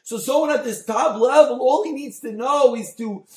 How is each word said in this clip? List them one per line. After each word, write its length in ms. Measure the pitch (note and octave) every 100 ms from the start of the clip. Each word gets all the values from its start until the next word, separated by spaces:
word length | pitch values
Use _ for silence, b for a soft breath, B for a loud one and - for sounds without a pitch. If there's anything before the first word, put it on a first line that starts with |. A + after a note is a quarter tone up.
So 140 | - A3+
someone 340 | G#3 D4 D4+
at 120 | D4
this 220 | B3 G3+ -
top 340 | A3+ A#3 G#3+
level, 400 | B3+ D4 C4 B3
all 220 | B3+ D4+
he 80 | E4
needs 280 | C#4+ C#4 -
to 100 | A#3
know 440 | G#3+ B3+ D4 B3+ A#3
is 180 | - -
to 300 | A3+ G3 -